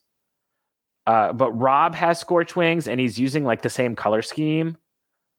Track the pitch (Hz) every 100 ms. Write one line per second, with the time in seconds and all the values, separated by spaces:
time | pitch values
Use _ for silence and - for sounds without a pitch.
0 | _ _ _ _ _ _ _ _ _ _
1 | 120 113 95 110 127 117 131 139 170 160
2 | 170 170 - 175 165 180 165 170 123 123
3 | 127 104 131 151 135 113 123 - 123 110
4 | 104 110 - - 156 156 165 165 _ _
5 | _ _ _